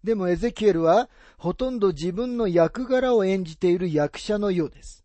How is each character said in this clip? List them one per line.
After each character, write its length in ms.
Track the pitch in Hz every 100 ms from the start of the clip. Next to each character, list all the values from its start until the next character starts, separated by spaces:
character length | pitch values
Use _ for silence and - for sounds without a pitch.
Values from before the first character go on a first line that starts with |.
| 185
で 80 | 220
も 140 | 180
エ 80 | 175
ゼ 160 | 226
キ 120 | - 214
エ 60 |
ル 120 | 165
は 260 | 165 190 262 _ - _
ほ 160 | 170
と 160 | - 262
ん 100 | 247
ど 100 | 196
自 240 | 147 170
分 240 | 180 247 240
の 100 | 214
役 400 | 170 165 - 254
柄 260 | 254 254
を 120 | 240 190
演 180 | 190
じ 140 | 175 156
て 140 | 185
い 60 | 175
る 140 | 180
役 280 | 151 147 -
者 200 | - 208
の 120 | 208
よ 160 | 180 151
う 20 |
で 120 | -
す。 220 | - -